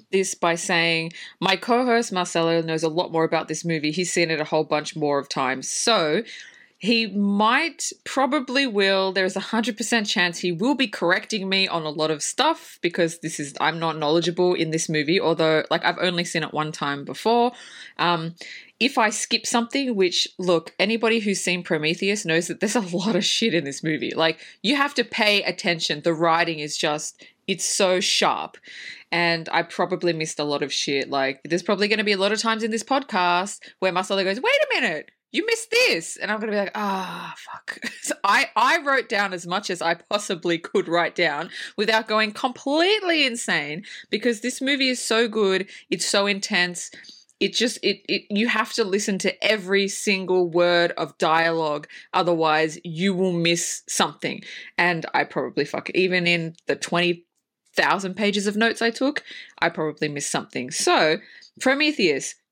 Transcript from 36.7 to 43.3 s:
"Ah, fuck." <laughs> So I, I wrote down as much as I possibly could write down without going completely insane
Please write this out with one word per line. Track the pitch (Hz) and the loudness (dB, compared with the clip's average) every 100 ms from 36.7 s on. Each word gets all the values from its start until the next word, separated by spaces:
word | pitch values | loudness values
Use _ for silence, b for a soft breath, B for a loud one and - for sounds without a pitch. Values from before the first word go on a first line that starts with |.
"Ah, | 208 208 190 180 175 170 - | -4 -2 -4 -6 -10 -12 -14
fuck." | - - - - | -16 -14 -12 -10
<laughs> | - - | -12 -8
So | - 294 | -8 0
I, | 196 226 269 | 4 4 4
I | 214 254 339 | 2 2 2
wrote | 277 269 - | 2 0 2
down | 202 202 | 0 0
as | 185 175 | -4 -4
much | 185 202 | -4 -4
as | 175 | -2
I | 165 | 0
possibly | 170 - 208 - 175 175 165 | -2 -2 -4 -2 -4 -2 -2
could | - 202 170 | 0 -2 2
write | 170 165 | 0 0
down | - 165 147 180 B B - | 0 0 0 -6 B B -2
without | 208 220 220 | 2 2 2
going | 220 214 | 0 0
completely | 208 254 247 277 302 359 427 370 320 | 0 -4 -2 0 2 4 2 2 2
insane | 269 | 2